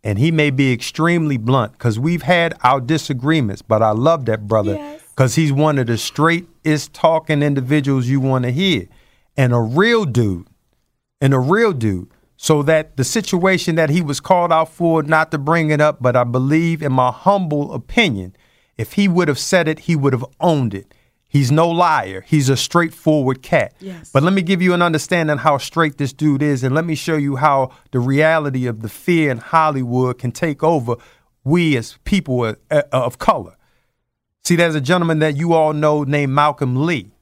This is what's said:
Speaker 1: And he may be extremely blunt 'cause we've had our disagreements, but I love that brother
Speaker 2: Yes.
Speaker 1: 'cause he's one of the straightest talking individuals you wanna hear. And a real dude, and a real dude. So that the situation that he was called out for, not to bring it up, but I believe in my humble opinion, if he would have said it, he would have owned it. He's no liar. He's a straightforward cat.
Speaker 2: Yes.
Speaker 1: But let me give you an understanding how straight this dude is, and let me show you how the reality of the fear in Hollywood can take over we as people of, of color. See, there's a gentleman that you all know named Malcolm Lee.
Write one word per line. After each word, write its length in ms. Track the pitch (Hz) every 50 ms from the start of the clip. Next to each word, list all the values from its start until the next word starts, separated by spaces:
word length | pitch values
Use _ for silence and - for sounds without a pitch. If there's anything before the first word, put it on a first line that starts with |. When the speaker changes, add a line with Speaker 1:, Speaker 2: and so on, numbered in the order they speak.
| _
Speaker 1:
And 140 | 107 104 98
he 120 | 131 165
may 200 | 165 156 151 147
be 200 | 135 131 139 131
extremely 680 | 127 120 - - - - 156 170 175 170 160 151 139 120
blunt 400 | 107 117 135 135 113 101 - _
'cause 200 | - 120 107 107
we've 220 | 127 165 - 170
had 340 | - 135 180 170 170 165 - -
our 160 | - 123 135 139
disagreements, 840 | 123 120 160 151 - - 143 123 123 143 160 160 131 104 95 -
but 180 | - - 113 107
I 100 | 113 107
love 340 | 107 110 123 156 165 160 131
that 200 | 113 110 110 104
brother 280 | 101 110 110 104 104 98
Speaker 2:
Yes. 260 | - 294 - 294 - - - -
Speaker 1:
'cause 220 | - 131 123 -
he's 140 | 165 165 147
one 280 | 139 139 151 156 147 139
of 80 | 127
the 100 | 113 117
straightest 960 | 107 - - - - 151 165 170 170 175 - _ _ _ 156 151 147 - -
talking 500 | _ - - 160 165 160 - - 156 147
individuals 680 | 143 147 143 139 127 120 147 151 139 139 139 131 120 120
you 120 | 135 139
wanna 300 | 131 135 131 131 123 123
hear. 380 | 127 147 190 196 170 110 87 - _ - _ _ _ _ _ _ _ -
And 160 | 135 123 120
a 60 | 120
real 440 | 117 110 120 151 202 233 240 226 214
dude, 440 | 147 110 123 117 104 95 85 87 _ _ _ _ _ _ _ _ _ _ _ _ _ _ _
and 100 | 139 135
a 60 | 139 131
real 340 | 127 135 175 220 233 214
dude. 360 | 180 131 113 110 98 90 87 _ _ _ _ _ _
So 260 | _ - - 160 147 143
that 340 | 151 160 156 151 - - -
the 60 | 131
situation 720 | - - 226 208 - - 180 170 190 190 175 - - 165
that 120 | 160 160 147
he 140 | 147 180
was 180 | 175 143 143 -
called 320 | - - 190 180 175 170
out 160 | 165 160 160 160
for, 340 | - - 175 165 160 160
not 280 | 147 143 160 156 160 160
to 80 | - 147
bring 320 | 135 147 165 170 160 151
it 100 | 151 147
up, 220 | 151 151 143 -
but 120 | 123 127 123
I 80 | 127 123
believe 580 | 120 120 123 127 139 151 160 170 170 165 156
in 100 | 156 143
my 180 | 131 131 127 123
humble 640 | 123 - - 185 202 202 185 156 151 147 143 143
opinion, 640 | - 131 - - - - 226 175 117 98 92 92 - _ _ _ _ _ _ _ _
if 160 | - 113 -
he 160 | - - 202 196
would 200 | 175 175 175 151
have 100 | 143 127
said 300 | - - - 180 170 156
it, 100 | 156 -
he 180 | - - 170
would 160 | 151 135 139
have 140 | 131 120 127 - _ _
owned 360 | 156 175 160 147 127 110 101
it. 180 | 95 98 _ _ _ _ _ _ _ _ _
He's 220 | - 143 139 120
no 180 | 147 156 165 170
liar. 560 | 165 170 175 170 156 139 101 95 95 95 -
He's 220 | - - 151 139 131
a 80 | 135
straightforward 840 | 127 - - - 175 170 165 - - - 160 156 151 135 127 131 131
cat. 320 | - - - 151 107 - _ _
Speaker 2:
Yes. 300 | 190 190 180 165 - -
Speaker 1:
But 120 | - 135
let 100 | 143 175
me 80 | 190 196
give 220 | 175 165 196 175
you 100 | 180 185
an 80 | 175 175
understanding 580 | 175 175 160 151 - - 185 175 160 156 151 135
how 200 | 131 160 147 131
straight 400 | - - - 165 165 151 139 -
this 140 | 143 127
dude 280 | - - 151 151 143 127
is, 220 | 147 151 143 127
and 120 | 127 131 127
let 120 | 156 165
me 80 | 170 156
show 220 | 139 - - 160
you 200 | 151 143 143 139
how 360 | 127 - 131 139 135 131 131 - _ _ _
the 80 | - 127
reality 680 | 123 131 135 143 156 160 160 160 151 143 131 131 127
of 140 | 123 113 107
the 80 | 110 104
fear 440 | - - - - 175 165 156 143
in 60 | 127 117
Hollywood 800 | - - - 165 160 156 151 135 127 120 120 127 127 127 123 -
can 120 | - 123
take 320 | 117 - - 165 147 -
over 320 | - 156 170 151 123 117 117 - - - _ _ _ _ _ _ _
we 320 | 127 151 175 170 160 143
as 220 | 120 107 - - _ _
people 420 | - 208 190 160 - 127 123 120
of, 100 | 110 107 _ _ _
of 480 | 156 147 143 - - 131 123 123 - _
color. 360 | - - 208 143 92 - - _ _ _ _ _ _ _ _ _ _ _ _ _ _ _ _ _ _
See, 120 | - 180
there's 200 | 160 170 170 156
a 40 | 156
gentleman 380 | 135 127 180 180 170 165 160 156
that 180 | 156 156 147
you 160 | 139 165 170
all 220 | 165 160 156 156 156
know 300 | 147 151 151 151 151 147
named 280 | 131 143 147 143 139
Malcolm 540 | 131 147 147 151 143 - 143 127 123 127 147
Lee. 240 | 170 175 127 90 - _ _